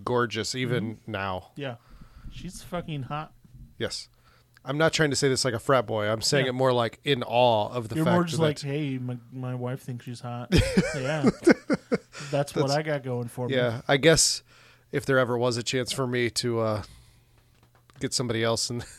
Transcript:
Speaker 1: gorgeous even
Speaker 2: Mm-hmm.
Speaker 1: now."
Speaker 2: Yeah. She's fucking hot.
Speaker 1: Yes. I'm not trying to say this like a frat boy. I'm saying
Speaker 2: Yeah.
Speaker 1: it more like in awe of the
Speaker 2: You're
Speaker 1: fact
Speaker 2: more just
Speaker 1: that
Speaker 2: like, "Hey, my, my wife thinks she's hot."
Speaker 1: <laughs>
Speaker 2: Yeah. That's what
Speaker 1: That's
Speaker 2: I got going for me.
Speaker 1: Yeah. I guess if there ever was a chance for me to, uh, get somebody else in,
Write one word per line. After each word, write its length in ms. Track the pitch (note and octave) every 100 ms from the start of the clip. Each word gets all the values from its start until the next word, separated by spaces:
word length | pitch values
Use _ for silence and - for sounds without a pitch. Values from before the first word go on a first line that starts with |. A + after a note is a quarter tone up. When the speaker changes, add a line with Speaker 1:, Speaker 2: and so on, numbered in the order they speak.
Speaker 1:
gorgeous 500 | G2+ B2 A#2 G#2+ G2+
even 420 | B2+ A#2 A#2+ A2+ G#2+
Speaker 2:
Mm-hmm. 140 | -
Speaker 1:
now." 400 | G#2 G2 F#2 - -
Speaker 2:
Yeah. 200 | C#3 A#2 - - - - -
She's 320 | - E3+ -
fucking 420 | - F3 E3+ D3
hot. 280 | B2 D3 D#3+ - - - - -
Speaker 1:
Yes. 300 | G#2+ - - _ _ _ _ _
I'm 120 | C#3 D3
not 160 | D#3+
trying 160 | - D3+
to 60 | C3
say 120 | C#3+
this 120 | B2+ C3
like 80 |
a 40 | A2+
frat 280 | - C3 G#2+
boy. 200 | A2 G#2
I'm 120 | A2+
saying 240 | - C#3+
Speaker 2:
Yeah. 60 | B2+
Speaker 1:
it 40 |
more 180 | B2+ C3
like 260 | B2 A2+ -
in 200 | C#3+ C3
awe 480 | A2 A#2 B2 G#2+ G#2
of 160 | B2 A2
the 60 | C3
Speaker 2:
You're 80 |
Speaker 1:
fact 100 | E3
Speaker 2:
more 100 | F3
just 120 | F3 E3
Speaker 1:
that 60 |
Speaker 2:
like, 180 | D#3 C#3+
"Hey, 380 | C#3 C#3+ C#3+ C3
my, 180 | B2 B2 A#2+
my 220 | C3 B2+
wife 260 | B2+ B2 C3
thinks 240 | - A#2+
she's 160 | - A#2+
hot." 320 | B2 A#2+ A#2
Speaker 1:
<laughs> 420 | F3 C5+ B4+ -
Speaker 2:
Yeah. 360 | C#3 C3 D#3 - - F4 - - C#4+ - A#3+ - - C#3+
That's 240 | C#3+ C#3
what 120 | E3 C3+
Speaker 1:
That's 40 |
Speaker 2:
I 100 | D3
got 200 | D#3 C#3+
going 240 | B2+ A#2+ A#2+
for 200 | - B2
me. 60 | C3
Speaker 1:
Yeah. 240 | A#2+ A#2+ -
I 80 | C#3
guess 460 | D#3+ D#3 - - - - - - _
if 140 | C#3+ -
there 120 | C3
ever 200 | B2 A#2+
was 180 | B2 A#2
a 60 |
chance 300 | A#2 C3+ A#2+
for 140 | - B2+
me 220 | B2 A#2+
to, 300 | - B2 A#2
uh, 220 | A2 G#2+ - - - _ _ _ _ _ _ _ _ -
get 120 | C3+
somebody 300 | - B2 A2+
else 240 | A2+ A2+ -
in, 140 | A#2+ -